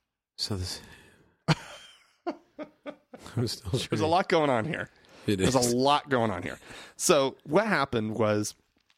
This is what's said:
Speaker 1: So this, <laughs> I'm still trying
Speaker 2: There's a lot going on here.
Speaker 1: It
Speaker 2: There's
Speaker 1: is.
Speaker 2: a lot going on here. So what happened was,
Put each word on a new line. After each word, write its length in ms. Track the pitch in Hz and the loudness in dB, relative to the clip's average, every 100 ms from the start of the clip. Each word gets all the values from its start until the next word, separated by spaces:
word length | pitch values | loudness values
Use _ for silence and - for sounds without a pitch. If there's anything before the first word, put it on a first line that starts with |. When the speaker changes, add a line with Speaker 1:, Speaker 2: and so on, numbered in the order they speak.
| _ _ _ - | _ _ _ -10
Speaker 1:
So 200 | - 98 | -6 -4
this, 240 | 90 - - - - _ _ _ - | -6 -10 -14 -20 -20 _ _ _ -2
<laughs> 0 | |
I'm 80 | - - - - - _ _ 339 - _ - 294 _ - - _ - - 113 120 | -2 -4 -20 -20 -20 _ _ -12 -12 _ -20 -20 _ -18 -18 _ -20 -10 -4 -4
still 240 | - 92 | -4 -6
trying 160 | 131 - | -4 -2
Speaker 2:
There's 120 | - | -2
a 60 | 156 | 2
lot 200 | 175 196 | 2 4
going 220 | 175 147 | 2 4
on 160 | 120 107 | 2 0
here. 240 | 110 - _ - - - | -4 -8 _ -20 -8 -2
Speaker 1:
It 100 | 98 | 2
Speaker 2:
There's 180 | 95 127 | 4 4
Speaker 1:
is. 160 | 120 | 2
Speaker 2:
a 40 | 120 | 2
lot 320 | 135 147 143 | 2 2 2
going 220 | 127 113 | 0 0
on 100 | 90 | -2
here. 140 | 71 - - - - - | -6 -10 -14 -18 -18 -4
So 400 | - 156 135 - - | 2 4 2 -2 -2
what 220 | 165 220 | 0 2
happened 480 | 160 139 117 107 104 | 0 0 -2 -2 0
was, 400 | 107 104 104 - _ _ _ | 2 2 -2 -8 _ _ _